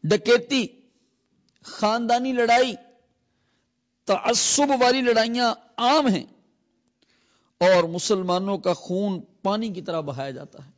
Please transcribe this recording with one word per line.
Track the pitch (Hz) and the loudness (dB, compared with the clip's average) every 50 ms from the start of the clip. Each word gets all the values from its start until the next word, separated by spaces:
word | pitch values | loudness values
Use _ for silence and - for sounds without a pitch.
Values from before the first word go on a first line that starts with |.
| - | 0
ڈکیتی، | 156 202 208 - 208 466 - 240 - 277 269 220 - - _ _ _ _ _ _ _ _ _ _ _ _ _ _ _ _ _ _ | 0 0 0 4 2 2 2 2 0 -2 -2 -2 -4 -8 _ _ _ _ _ _ _ _ _ _ _ _ _ _ _ _ _ _
خاندانی | - - - - 208 220 233 240 226 240 240 247 262 254 | -20 -10 -4 -2 -2 0 -2 0 0 0 0 0 -2 0
لڑائی، | 247 240 226 233 247 254 262 202 - - _ _ _ _ _ _ _ _ _ _ _ _ _ _ _ _ _ _ _ _ _ _ _ _ | 0 2 4 4 4 4 2 -2 -10 -14 _ _ _ _ _ _ _ _ _ _ _ _ _ _ _ _ _ _ _ _ _ _ _ _
تعصب | - 202 180 - - 240 233 - - - - 285 285 277 254 | -2 -2 -2 0 -2 -2 0 0 0 2 2 2 2 2 2
والی | 247 247 254 269 | 2 2 2 2
لڑائیاں | 254 247 233 226 220 233 233 240 247 233 220 - - _ _ | 2 2 2 2 2 0 0 0 0 0 -2 -4 -10 _ _
عام | - 226 240 277 320 294 | -2 0 2 2 4 2
ہیں | 262 196 160 - - _ _ _ _ _ _ _ _ _ _ _ _ _ _ _ _ _ _ _ _ _ _ _ _ _ _ | 2 0 0 -4 -8 _ _ _ _ _ _ _ _ _ _ _ _ _ _ _ _ _ _ _ _ _ _ _ _ _ _
اور | 175 180 190 175 170 | 4 4 6 4 4
مسلمانوں | 165 165 175 - - 214 190 185 180 175 180 190 196 202 185 | 0 -2 -6 -2 -2 -2 -2 0 -2 -2 -2 -2 -4 -6 -4
کا | - 185 175 | -2 -2 -4
خون | - - - 180 185 202 208 190 180 - _ _ _ _ | -4 -6 -8 -6 -4 -4 -4 -4 -6 -8 _ _ _ _
پانی | 190 202 214 226 226 | -4 -4 -2 -4 -8
کی | 190 175 151 | -8 -10 -10
طرح | 185 170 165 | -8 -6 -6
بہایا | 156 143 135 127 135 139 | -6 -6 -8 -8 -8 -10
جاتا | 131 123 147 139 _ - 135 | -10 -12 -16 -18 _ -20 -20
ہے۔ | 135 _ | -20 _